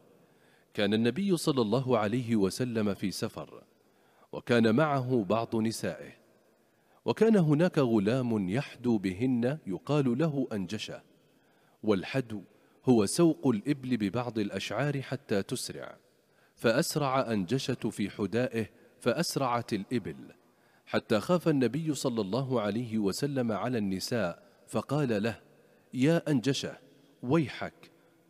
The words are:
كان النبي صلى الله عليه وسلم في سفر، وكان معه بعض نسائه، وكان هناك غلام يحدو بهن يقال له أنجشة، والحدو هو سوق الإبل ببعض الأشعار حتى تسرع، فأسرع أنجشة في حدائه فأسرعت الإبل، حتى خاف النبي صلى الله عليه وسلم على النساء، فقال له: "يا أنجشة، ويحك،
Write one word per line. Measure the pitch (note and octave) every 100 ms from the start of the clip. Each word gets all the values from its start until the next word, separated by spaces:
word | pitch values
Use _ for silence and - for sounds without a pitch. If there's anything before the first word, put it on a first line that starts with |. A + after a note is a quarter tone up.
| _ _ _ _ _ _ _
كان | - G2+
النبي | A2 A#2+ B2+ G3+ E3+
صلى | - C3+
الله | G#2+ A#2+ B2+ A#2+
عليه | G#2 A#2+ A#2 A2+
وسلم | F#2+ - B2+ A2+ G#2
في | F#2 G2
سفر، | - A2 F#2 C#2+ - - _ _ _ _ _ -
وكان | - - A#2+ A2+
معه | A2+ D#3 C#3 B2 B2+
بعض | F#2 A2 A#2 A2+
نسائه، | A2 A2 G2+ D#2+ - - _ _ _ _ _ _ _ _
وكان | A2+ A#2+ A3 G#3+
هناك | D#3 D3 F3 D#3
غلام | B2+ A2+ G2 C3 B2 A2 F#2
يحدو | A2+ - - A#2+ A2
بهن | F#2+ F2+ C3 A#2+ A#2+ D#3 -
يقال | D3+ - D3 C3+ A#2+
له | D#3+ C#3 -
أنجشة، | G#2+ F2+ G#2+ - D2+ - _ _ _ _ _ _ _
والحدو | G#2+ G2 - C3+ A#2 G#2 - _ _ _
هو | - A#2 G2
سوق | - E3+ D3+ C#3
الإبل | G#2+ C3 C#3+ B2+ B2
ببعض | G2+ A2+ B2 A2+
الأشعار | G#2 G2 - G#2 D3 C#3
حتى | B2+ C3 - G#2
تسرع، | G2 B2+ - - - - _ _ _ _ _ _
فأسرع | A#2+ A#2 E3+ D#3 C#3+ C3 A2+
أنجشة | A2 F2+ C3+ - B2 A#2
في | - G2
حدائه | - G2+ A2+ B2+ A2+ G#2+ - - _
فأسرعت | B2 A#2 F3 D3 C3 A#2+ -
الإبل، | G#2 G2+ B2 F2+ D#2 - - _ _ _ _ -
حتى | A2 - A2
خاف | - F3+ E3
النبي | C#3+ A#2+ C#3 D#3+
صلى | C3+ C#3 A2+
الله | F#2+ A#2+ C3+ B2
عليه | G#2 G#2+ A#2+ A2
وسلم | G2 F#2 C#3+ C3+ A#2
على | G2 A#2 A#2+
النساء، | G2+ F#2+ - A#2+ F2+ E2 - _ -
فقال | A2+ - C#3+ C#3 G#2+
له: | A2+ G#2 - _ _ _ _
"يا | C3 C#3 E3 D3+
أنجشة، | C#3+ A#2 C3+ G2+ - - _ _ -
ويحك، | B2 E3 C3+ - F2+ - - _ _ _ -